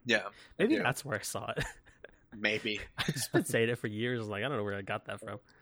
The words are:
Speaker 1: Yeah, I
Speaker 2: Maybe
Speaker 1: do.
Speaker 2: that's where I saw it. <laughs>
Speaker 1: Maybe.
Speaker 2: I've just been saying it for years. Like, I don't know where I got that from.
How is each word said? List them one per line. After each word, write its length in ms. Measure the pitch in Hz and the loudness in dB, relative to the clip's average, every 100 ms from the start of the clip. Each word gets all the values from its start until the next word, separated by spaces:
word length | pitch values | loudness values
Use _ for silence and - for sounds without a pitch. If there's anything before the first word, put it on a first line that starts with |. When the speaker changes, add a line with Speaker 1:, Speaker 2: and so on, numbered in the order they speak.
| 127 | 2
Speaker 1:
Yeah, 220 | 113 101 | 2 2
I 40 | - - - | -10 -10 0
Speaker 2:
Maybe 160 | 214 311 | 4 4
Speaker 1:
do. 60 | |
Speaker 2:
that's 200 | 123 - | 2 0
where 140 | 139 - | -2 -4
I 40 | |
saw 300 | - 98 113 113 | -2 -4 -4 -4
it. 80 | 135 - - - | -4 -6 -20 -20
<laughs> 380 | - - _ 110 | -20 -20 _ -2
Speaker 1:
Maybe. 420 | 104 107 113 104 - - | 0 2 0 -4 -4 -6
Speaker 2:
I've 100 | - | -2
just 180 | 143 - | -2 0
been 100 | - - | 2 2
saying 240 | 123 113 | 2 2
it 100 | 120 | 2
for 80 | 117 | -2
years. 400 | 104 120 123 107 | -2 0 0 -2
Like, 160 | 101 | -2
I 40 | 120 | -2
don't 100 | 139 | 0
know 60 | |
where 120 | 104 98 | -2 -2
I 60 | |
got 220 | 98 107 - | -2 -4 -4
that 140 | 101 | -10
from. 200 | 110 104 - - | -8 -10 -12 -20